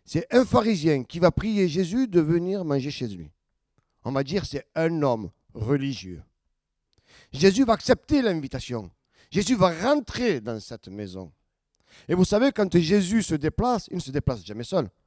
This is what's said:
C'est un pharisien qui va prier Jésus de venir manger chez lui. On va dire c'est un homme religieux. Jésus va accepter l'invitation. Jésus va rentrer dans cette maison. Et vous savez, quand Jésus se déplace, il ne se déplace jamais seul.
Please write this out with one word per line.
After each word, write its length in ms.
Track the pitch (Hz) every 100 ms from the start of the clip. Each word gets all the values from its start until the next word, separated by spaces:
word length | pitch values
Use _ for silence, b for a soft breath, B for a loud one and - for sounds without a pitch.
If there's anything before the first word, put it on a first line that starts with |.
C'est 220 | - 156 -
un 100 | 240
pharisien 600 | 254 - 220 190 156 143
qui 160 | 120 170
va 100 | 180
prier 360 | - 214 208 180
Jésus 400 | 151 175 226 262
de 120 | 175
venir 460 | 151 170 180 196 165
manger 240 | 139 131
chez 180 | - 120
lui. 240 | 92 78 _ _ _ _ _ _ _
On 80 | -
va 120 | 135
dire 220 | 135 185 135
c'est 200 | 135 -
un 300 | - 165 165
homme 260 | 143 113 98 - _
religieux. 720 | 120 110 143 139 117 95 82 - _ _ _ _ _ _ b b b b
Jésus 320 | 127 190 196
va 100 | 254
accepter 480 | 214 - 247 - 294
l'invitation. 680 | 233 165 135 131 - 120 95 - _ b b
Jésus 260 | 170 202 240
va 160 | 185
rentrer 680 | 165 220 294 226 - 240 147
dans 180 | 110 110
cette 280 | - 117 -
maison. 440 | 98 101 92 87 _ _ _ _ _ b b b
Et 80 | 175
vous 100 | 185
savez, 260 | 208 269
quand 240 | - 196 175
Jésus 440 | 156 208 180 220
se 140 | - 156
déplace, 520 | 147 - 240 233 -
il 60 | 180
ne 40 |
se 100 | 135
déplace 320 | 135 - 120
jamais 200 | 90 107
seul. 260 | 120 190 107 -